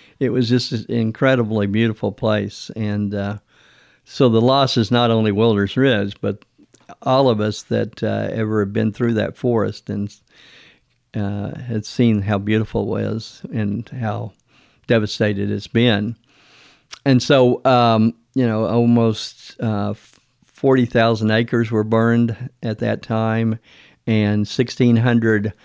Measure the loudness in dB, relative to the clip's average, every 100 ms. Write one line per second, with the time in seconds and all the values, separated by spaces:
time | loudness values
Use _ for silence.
0 | -16 -6 -2 0 0 0 -2 -8 -4 -4
1 | -4 0 2 2 0 -2 0 0 0 -2
2 | -6 -4 -2 -2 -4 -10 -14 -8 -6 -4
3 | -4 -4 -6 -8 _ _ _ _ _ _
4 | _ 0 2 4 4 2 2 0 0 2
5 | 2 2 2 2 2 2 0 0 0 0
6 | -2 -6 -6 -6 _ _ _ _ -20 -8
7 | 0 2 4 2 -2 -4 -4 -2 -2 -4
8 | -4 -4 -4 -4 -2 -2 -2 -2 -2 -2
9 | -2 0 -2 -4 -2 0 -2 -6 -8 -6
10 | -6 -10 _ _ -20 -20 -20 _ _ _
11 | _ -6 -6 -6 -8 -10 -8 -8 -4 0
12 | 2 2 0 -2 0 -2 0 -4 -4 -4
13 | -4 -6 -10 -16 -10 -6 -4 -6 -10 -8
14 | -6 -6 -10 -16 _ _ _ _ 0 2
15 | 2 0 0 0 -2 -4 -2 2 2 2
16 | -2 -8 _ _ _ _ _ _ _ -6
17 | 2 2 4 4 4 2 2 4 4 4
18 | 2 -2 _ -2 0 0 0 2 4 4
19 | 2 0 -8 -16 -20 -8 -4 -2 -4 -8
20 | -14 -20 _ _ _ _ 2 2 2 2
21 | 2 2 2 0 0 -2 0 -2 0 2
22 | 2 2 0 -2 -12 -10 -8 -4 -4 -4
23 | -4 -2 -2 0 -2 -4 _ -20 -20 _
24 | -2 0 2 0 -2 -2 -2 0 2 4
25 | 4 2 2 0 -2 -8